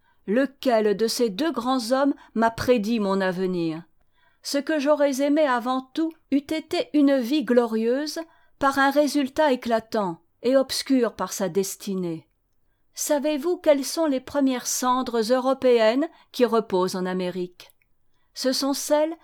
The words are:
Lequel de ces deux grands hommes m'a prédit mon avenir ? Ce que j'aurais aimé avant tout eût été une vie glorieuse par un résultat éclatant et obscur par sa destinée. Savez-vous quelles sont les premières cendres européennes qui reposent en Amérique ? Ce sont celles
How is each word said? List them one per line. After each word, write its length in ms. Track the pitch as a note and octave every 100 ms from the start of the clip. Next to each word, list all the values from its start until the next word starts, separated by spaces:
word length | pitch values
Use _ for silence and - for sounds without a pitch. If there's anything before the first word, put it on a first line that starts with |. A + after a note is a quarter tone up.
| _ _ -
Lequel 680 | A#3 C4+ - C4 A3 G#3+ F#3+
de 120 | A3+
ces 220 | A#3+ A#3
deux 220 | F#3 D#4+
grands 400 | B3 B3 C4 A3
hommes 220 | C4 C#4 - - A3
m'a 160 | A3+
prédit 500 | A3+ - B3 G3+ A#3
mon 180 | G3 F#3+
avenir ? 640 | F#3 F3+ F#3 F3+ E3 D#3 - _ _ _ _ _
Ce 160 | - C#4
que 200 | C#4 D#4
j'aurais 420 | C#4 D4 C#4+ C4
aimé 240 | C#4+ D4 D4
avant 360 | B3 A#3 C4 C4
tout 200 | D#4 D#4+ - _
eût 60 | C#4
été 520 | C#4+ D#4+ D#4 F4 -
une 260 | D4+ C#4 C4+
vie 240 | A3+ D4+
glorieuse 760 | A3 B3 A#3 A3 A3+ C4 D4+ E4 E4 _ _ -
par 200 | C#4+ D4
un 120 | C#4
résultat 600 | C#4+ D4 D4 C4+ - D#4
éclatant 720 | - A#3 A3+ - A3 F#3+ E3 _ _
et 120 | A#3+ C4+
obscur 600 | C4 - - C4 A3 -
par 180 | F#3
sa 160 | - F#3+
destinée. 800 | F#3 F#3+ - G3+ F#3+ F3 D#3+ - _ _ _ _ _ _
Savez-vous 640 | - - D4 D4 D4+ E4 F4+
quelles 260 | D#4 C#4+
sont 220 | C4 E4+ D#4+
les 160 | C4
premières 460 | - D4 C4+ B3 -
cendres 640 | - B3+ B3+ B3+ A#3 G#3+
européennes 760 | B3+ B3+ C4 B3+ A#3+ A3 B3+ E4 - _
qui 140 | - A#3
reposent 500 | A3+ G#3+ F#3 F#3 F#3
en 100 | F#3
Amérique ? 680 | F#3 F3+ F#3 F3+ - - _ _ _ _ _ _ -
Ce 180 | B3+
sont 200 | C4 C4+
celles 420 | C#4 - D4 D#4 E4